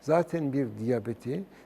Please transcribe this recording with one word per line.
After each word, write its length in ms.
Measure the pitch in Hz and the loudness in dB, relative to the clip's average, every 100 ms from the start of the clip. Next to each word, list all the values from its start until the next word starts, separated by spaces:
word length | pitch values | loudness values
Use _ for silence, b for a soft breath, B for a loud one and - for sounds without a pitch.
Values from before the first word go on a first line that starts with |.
zaten 520 | 139 165 170 170 143 | 2 2 4 -2 0
bir 160 | 135 123 107 | 0 -2 -2
diyabeti, 680 | 113 120 107 113 120 160 196 B | 0 0 -2 -6 -6 -6 -8 B